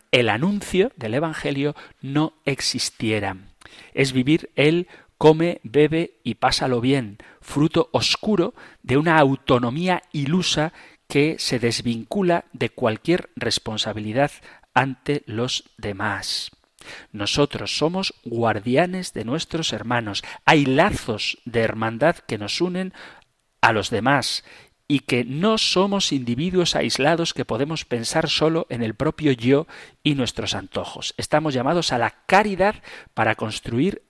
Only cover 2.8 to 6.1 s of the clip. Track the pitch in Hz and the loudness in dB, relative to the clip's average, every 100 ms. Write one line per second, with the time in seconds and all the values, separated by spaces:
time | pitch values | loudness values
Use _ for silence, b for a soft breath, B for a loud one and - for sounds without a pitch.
2.8 | - - 110 107 98 95 - - B B | -6 -4 -2 -2 -4 -8 -14 -20 B B
3.8 | B - 135 127 127 165 - - 147 170 | B -2 0 2 2 2 0 2 4 2
4.8 | 180 B B - 151 160 170 - 117 139 | -2 B B 4 6 6 4 -2 -2 4
5.8 | 151 160 170 | 4 2 -4